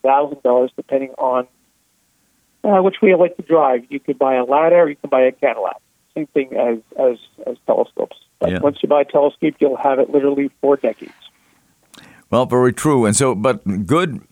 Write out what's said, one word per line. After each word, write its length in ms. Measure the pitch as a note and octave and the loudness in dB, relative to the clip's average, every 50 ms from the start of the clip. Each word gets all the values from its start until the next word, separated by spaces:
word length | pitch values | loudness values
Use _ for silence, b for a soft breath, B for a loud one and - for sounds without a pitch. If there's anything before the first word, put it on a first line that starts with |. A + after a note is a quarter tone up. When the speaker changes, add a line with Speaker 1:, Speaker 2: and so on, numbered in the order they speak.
| - | -2
Speaker 1:
thousand 400 | C3 C3+ C#3+ D3 C#3 D3 C#3 _ | 0 2 2 0 -2 -6 -4 _
dollars, 280 | B2+ B2 B2 B2+ B2+ - | 0 2 2 0 0 -4
depending 360 | - C3+ - C#3 C3+ C3+ C3 | -12 -10 -4 -4 -4 -4 -6
on, 360 | C3 - C3 C3 B2+ B2+ B2+ B2+ _ _ _ _ _ _ _ _ _ _ _ _ _ _ _ _ _ _ _ _ _ _ - | -8 -6 -4 -2 -2 -2 -4 -6 _ _ _ _ _ _ _ _ _ _ _ _ _ _ _ _ _ _ _ _ _ _ -2
uh, 160 | G#3 G3+ F#3+ F#3 | 0 2 2 2
which 180 | F#3+ F#3+ - | 0 0 2
way 80 | - G3+ | 2 2
you 80 | F#3 E3 | 4 4
like 200 | F3 E3+ F3 - | 2 0 0 -6
to 60 | F3+ | -4
drive. 420 | - D#3+ D#3+ D3 C3+ B2+ B2 A#2+ _ | 0 2 2 4 2 0 -2 -4 _
You 120 | C#3+ C#3 | -12 -12
could 180 | - - C#3 - | -8 -8 -4 -2
buy 160 | C#3+ C3+ C3 | -2 0 0
a 80 | B2+ B2 | -2 0
Lada 320 | A#2+ C#3 D3 D#3+ E3 F3 | 0 0 2 4 4 4
or 140 | F3 E3+ D3+ | 4 4 2
you 80 | D3 - | 0 -8
can 120 | - C#3+ | -6 -2
buy 120 | - C3 | 2 2
a 100 | C3 C3 | 2 2
Cadillac. 460 | C3 - - C#3 A#2 A2+ G2 F2+ - - _ _ _ _ _ _ _ | 0 0 -2 -2 -2 -2 -4 -6 -6 -8 _ _ _ _ _ _ _
Same 140 | D#3 D#3 - | -10 -10 -4
thing 300 | _ D3+ C3+ C3 C3 C#3 | _ -4 -4 -4 -4 -2
as, 220 | C3 A#2+ A2+ A2 A2 _ - - | -2 -2 -2 -4 -8 _ -6 -2
as, 180 | C#3 B2+ A#2+ A2+ - _ _ - - C3 | -2 -2 -2 -2 -10 _ _ -14 -12 -12
as 80 | A#2+ - _ | -12 -10 _
telescopes. 520 | - - - - - _ - - - - - _ _ _ _ | -2 -2 0 -2 -4 _ -8 -8 -8 -8 -20 _ _ _ _
But 120 | - F2 | -4 -4
Speaker 2:
Yeah. 80 | F2+ F2+ | -4 0
Speaker 1:
once 200 | - C#3+ C#3+ - - | -2 -2 -2 -2 -2
you 60 | - | 0
buy 120 | D3 D3 | 2 0
a 40 | C#3+ | 0
telescope, 480 | - - D3 C#3+ D3 - _ - D#3 C#3+ - | 0 0 0 0 0 -2 _ -4 -4 -2 0
you'll 180 | D3 C#3+ C3 - | 0 0 0 0
have 220 | - C#3+ C3+ C3 | -2 0 0 0
it 100 | C3+ - | 0 0
literally 420 | D3 D3 C3+ C#3+ C#3+ C#3 C#3 C3+ - _ | 0 0 0 0 0 -2 -4 -6 -6 _
for 160 | - C#3 C#3+ | 0 0 0
decades. 380 | C#3 - A#2 G#2+ - - - - _ - - _ _ _ _ _ _ _ _ _ _ _ _ B B B B B B B B | 2 0 -4 -6 -6 -14 -20 -20 _ -20 -20 _ _ _ _ _ _ _ _ _ _ _ _ B B B B B B B B
Speaker 2:
Well, 140 | - A#2 B2+ | -2 -2 0
very 280 | - A#2+ B2 B2+ B2+ A2+ | 0 0 2 2 2 0
true. 320 | - - D3+ D3 C3 A#2 | 0 -2 0 2 2 2
And 100 | G#2 G#2 | 2 0
so, 180 | - C#3 C3 A#2 | 0 0 -2 -2
but 540 | F#2+ G#2+ C3 B2 G#2 - G2 G2 F#2+ G#2 F2 | 0 -2 -2 -2 -2 -4 -6 -6 -6 -4 -2
good 340 | C3+ E3 F3+ E3+ B2 - - _ | 0 0 0 -2 -6 -12 -14 _